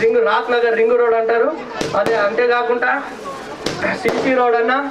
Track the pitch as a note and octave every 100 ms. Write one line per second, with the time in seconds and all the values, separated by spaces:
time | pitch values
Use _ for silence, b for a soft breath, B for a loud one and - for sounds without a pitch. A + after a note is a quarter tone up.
0 | A3+ A#3+ A3 G#3+ A#3 A#3+ A#3 A3 A3+ B3
1 | A#3+ A3+ A3+ A#3 C4+ D#4+ - - - G3
2 | G#3 A3+ G3+ A3+ A#3+ A#3+ A#3 A#3+ A#3+ C#4
3 | - A3 G#3+ - - - - - - -
4 | A#3 B3 C4 C4 B3 A#3 A#3 C4 C#4